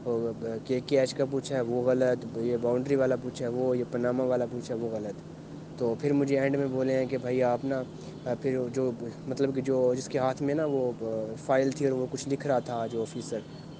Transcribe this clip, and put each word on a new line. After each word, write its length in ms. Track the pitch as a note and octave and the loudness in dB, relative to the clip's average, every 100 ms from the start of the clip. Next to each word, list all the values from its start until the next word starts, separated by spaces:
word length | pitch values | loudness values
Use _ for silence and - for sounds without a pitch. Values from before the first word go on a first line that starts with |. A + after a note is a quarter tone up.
वो, 260 | B2+ A#2 A2+ | -2 0 0
अ, 40 | A2+ A2+ A2+ G#2 | -4 -6 -6 -2
केकेएच 460 | B2+ B2 C#3 C3 | -2 4 4 4
का 120 | - C3+ | 2 0
पूछा 300 | C3+ B2+ C3+ | 0 -2 -2
है, 60 | |
वो 200 | A#2 A#2+ | 0 2
गलत, 560 | B2 B2+ B2+ B2 A#2 A2+ | 4 4 4 2 -2 -4
ये 200 | A#2 A#2+ | 0 2
boundary 380 | A#2+ B2 C3 C#3 | 2 2 2 2
वाला 200 | C3 B2 | 4 2
पूछा 300 | B2 A#2+ B2 | -2 -4 -4
है, 60 | |
वो, 240 | B2 B2+ B2 | 0 2 2
ये 80 | |
पनामा 400 | A#2+ B2 B2 B2 | 0 0 0 2
वाला 220 | C3 B2 A#2+ | 2 2 0
पूछा 280 | A#2+ - | -4 -6
है, 60 | A#2 | -4
वो 100 | A#2 | -2
गलत। 260 | A2 G#2 F#2+ - - - - - - | -4 -6 -8 -12 -14 -14 -14 -14 -2
तो 160 | A#2+ A2+ | 0 0
फिर 180 | C#3+ | 2
मुझे 220 | C#3+ C#3 C#3 | 2 4 4
एंड 200 | C3+ C#3 | 4 2
में 180 | C#3 C3 | 0 2
बोले 180 | C3 | 2
हैं 140 | C3 B2+ | 2 2
कि 100 | B2+ | -2
"भाई 240 | B2 B2+ | 0 2
आप 240 | B2 A#2+ C3+ | 2 2 0
ना, 200 | C3+ B2+ - - - B2+ | -2 -4 -10 -14 -10 -6
अ, 80 | A#2+ | -2
फिर 340 | C#3 C3 B2 | 0 0 0
जो, 260 | B2+ C3 A#2 A#2 - - | 0 0 -2 -8 -10 -8
मतलब 280 | C3 C3+ C3+ | 0 0 2
कि 60 | |
जो 340 | B2+ C3 B2+ B2+ | 2 4 4 2
जिसके 240 | C3 C#3 | 0 0
हाथ 220 | C3 C3 | 0 0
में 140 | C#3 D3 | 0 2
ना 100 | D#3 | 2
वो, 260 | C#3 B2+ | 2 0
अ, 440 | A2+ A2+ A2 A2 A2 | -2 -4 -2 -4 -6
फाइल 380 | - C3+ C3+ | 2 4 4
थी 120 | B2+ C#3 | 2 0
और 60 | |
वो 140 | C3 B2+ | 2 -2
कुछ 220 | C3+ - | -4 -2
लिख 200 | C#3 D3 | -2 2
रहा 120 | B2+ | 0
था 280 | A#2+ A#2+ A2+ | 0 -4 -2
जो 140 | A#2 | -2
officer, 420 | A2 B2 G#2+ A2+ - - - - | -4 -6 -6 -6 -8 -14 -16 0